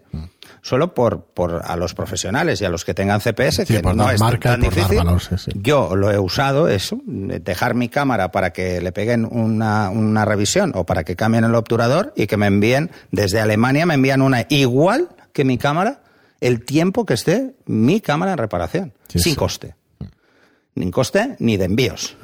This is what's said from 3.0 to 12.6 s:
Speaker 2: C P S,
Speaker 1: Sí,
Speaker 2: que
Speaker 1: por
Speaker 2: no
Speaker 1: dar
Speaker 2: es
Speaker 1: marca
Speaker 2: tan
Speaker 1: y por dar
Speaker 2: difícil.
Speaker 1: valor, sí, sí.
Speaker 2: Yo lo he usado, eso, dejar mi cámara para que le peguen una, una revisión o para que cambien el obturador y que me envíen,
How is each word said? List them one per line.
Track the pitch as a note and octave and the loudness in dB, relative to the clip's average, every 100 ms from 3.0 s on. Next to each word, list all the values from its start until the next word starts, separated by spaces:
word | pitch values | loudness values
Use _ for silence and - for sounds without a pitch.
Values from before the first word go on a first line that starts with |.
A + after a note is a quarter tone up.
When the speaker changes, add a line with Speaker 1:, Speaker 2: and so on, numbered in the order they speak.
| G2 G#2 | 0 0
Speaker 2:
C | A#2+ | 0
P | A2 C#3+ | 0 0
S, | A#3 F3+ | 0 0
Speaker 1:
Sí, | |
Speaker 2:
que | G#2+ | 0
Speaker 1:
por | F#2 G#2+ | 2 2
Speaker 2:
no | B2 | 2
Speaker 1:
dar | G#2+ | 2
Speaker 2:
es | |
Speaker 1:
marca | A2+ A#2 A#2+ | 2 2 0
Speaker 2:
tan | B2 | 2
Speaker 1:
y | A#2 | 2
por | F#2 | 2
dar | F#2+ | 2
Speaker 2:
difícil. | - F2 | 2 2
Speaker 1:
valor, | F2+ | 0
sí, | - F2+ | 0 -6
sí. | - G2+ | -6 -4
Speaker 2:
Yo | G#2+ C#3+ E2+ G2 | 2 2 4 2
lo | G2+ | 2
he | G2+ | 2
usado, | F#2 - C#3 C#3 E3+ | 0 0 0 2 2
eso, | G2+ - A#3+ C4 | 0 -2 -8 -8
dejar | G2+ G2 F2+ F2+ F2+ A#2+ | -8 -6 -6 -6 -2 -2
mi | A#2+ A#2+ | 0 -2
cámara | C#3+ C#3 A2 F2+ | 0 0 0 0
para | G2+ F#2 | 0 -2
que | F2+ F#2 F2+ | -2 -4 -2
le | F2+ | -4
peguen | G#2 A2 A#2+ A2+ | -4 -2 0 -2
una, | A#2+ A2+ A2 A2 G#2+ F#2+ | -2 0 0 0 0 0
una | A2 G#2+ G#2+ | 0 0 2
revisión | G#2 G#2 G2+ F3+ G3 F#2 | 2 0 0 0 0 -2
o | F2 | -2
para | F2 | -2
que | E2 F2 | -4 -2
cambien | A2 A#2 | 0 2
el | A2+ A#2 | 2 2
obturador | A2 A#2 A#2 D#3 C4+ - | 0 0 2 0 -2 -4
y | G#2+ | -2
que | G#2 | 0
me | G#2 | 2
envíen, | G2+ | 2